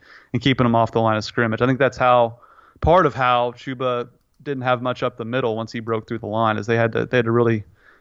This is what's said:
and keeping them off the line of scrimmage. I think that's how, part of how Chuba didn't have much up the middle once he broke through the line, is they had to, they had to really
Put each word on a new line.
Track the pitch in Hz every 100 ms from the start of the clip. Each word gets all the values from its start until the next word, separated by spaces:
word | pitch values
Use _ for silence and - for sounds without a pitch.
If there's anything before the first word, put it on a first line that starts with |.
| _ - _
and | 120
keeping | 135 127 120
them | 117
off | 113
the | 117
line | 113 107
of |
scrimmage. | 107 - 117 110
I | 127
think | 127
that's | 131 -
how, | 127 123 117 117 _ _ _ -
part | 151 175 156
of |
how | 117 127 123 123
Chuba | 117 - 127 131 120 120 _ _ _
didn't | - 135
have | 127 127
much | 123 123
up | 127 -
the |
middle | 113 127 123 110
once | 110
he | 120
broke | 113 110 -
through | 113
the | 101
line, | 110 113 107
is | 104
they | 117
had | 117
to, | 117 113
they | 127
had | 113
to |
really | 117 117 113 - _ _ _